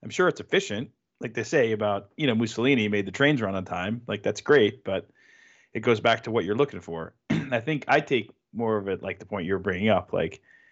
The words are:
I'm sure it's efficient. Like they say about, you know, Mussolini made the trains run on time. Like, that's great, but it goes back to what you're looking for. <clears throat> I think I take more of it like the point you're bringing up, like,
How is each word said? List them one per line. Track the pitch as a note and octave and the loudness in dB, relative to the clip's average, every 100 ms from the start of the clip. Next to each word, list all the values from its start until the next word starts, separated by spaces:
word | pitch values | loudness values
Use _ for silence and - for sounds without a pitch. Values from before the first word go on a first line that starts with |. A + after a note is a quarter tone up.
I'm | - | -6
sure | - F3+ | 0 0
it's | - | 0
efficient. | - F3 - G#2 - _ _ - | -2 -2 -2 -6 -8 _ _ -12
Like | B2 A#2 | -8 -6
they | |
say | G#2+ D#3 A2+ | 0 2 2
about, | A2 G#2+ G2 G2+ - | 2 0 -2 -6 -2
you | C3+ | 0
know, | |
Mussolini | A2+ A2 A2+ B2+ C3 G#2+ | 2 0 0 2 4 2
made | G#2 F#2+ | 0 -2
the | |
trains | F#2+ C#3+ C#3+ | 2 2 2
run | G2+ | 0
on | F#2+ | -4
time. | F#2 F2 F#2+ A#2+ - | -4 -4 -4 -6 -6
Like, | G2+ | -4
that's | G#2+ - | -4 -2
great, | - D3 G2+ - | 4 6 6 2
but | - F#2+ - _ _ _ _ _ _ | -6 -6 -6 _ _ _ _ _ _
it | A2+ | -4
goes | A2+ A2 | 0 2
back | A#2 A2+ | 4 2
to | A#2 | 0
what | A2 F2+ | -2 0
you're | A2 | 2
looking | C#3+ F#2 | 0 -2
for. | E2+ E2 D#2+ - | -10 -10 -10 -10
<clears throat> | - | -4
I | D#3+ C#3 A#2+ | -4 -2 -4
think | B2 D3+ - | -2 -4 2
I | C#3+ | 2
take | D3+ B2+ A2+ _ _ | 2 -2 -2 _ _
more | G#2+ A2+ G#2+ | -4 -2 -2
of | G2 | -2
it | F2+ | -6
like | F#2+ F2+ | -6 -10
the | - | -8
point | G2+ F2 | -6 -2
you're | F#2 | -2
bringing | G2 F2+ G#2+ | -2 0 2
up, | F#2 - | 2 0
like, | - E2 - _ _ _ | -2 -4 -6 _ _ _